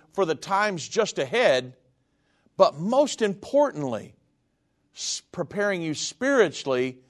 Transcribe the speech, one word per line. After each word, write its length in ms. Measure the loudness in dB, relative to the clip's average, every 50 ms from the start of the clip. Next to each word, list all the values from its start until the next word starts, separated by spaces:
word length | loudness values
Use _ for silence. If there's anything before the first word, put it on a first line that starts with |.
| _ _ -2
for 140 | -2 0
the 80 | 0 0
times 520 | -6 -4 -4 -2 0 0 0 -2 -4 -8
just 320 | -6 -2 -2 -2 -2 0 -4
ahead, 560 | -4 -2 0 2 4 4 4 2 0 -4 -14 _ _ _ _ _ _ _ _ _ _ _ _ _ _ _ _ 4
but 200 | 4 4 4 -2
most 440 | -4 0 2 2 2 2 2 0 0
importantly, 920 | 0 0 -4 -8 0 2 4 4 4 2 -4 -4 -4 -4 -6 -8 -10 -20 _ _ _ _ _ _ _ _ _ _ _ _ _ _ _ _
s-, 280 | -12 -10 -8 -8 -10 -12 _ -10
preparing 480 | -10 -8 -8 -4 -4 -2 -2 -2 -2
you 140 | -4 -6 -6
spiritually 1040 | -6 -6 -10 -8 -4 0 2 6 6 4 4 2 -6 -4 -2 0 0 0 -2 -4 -10 _ _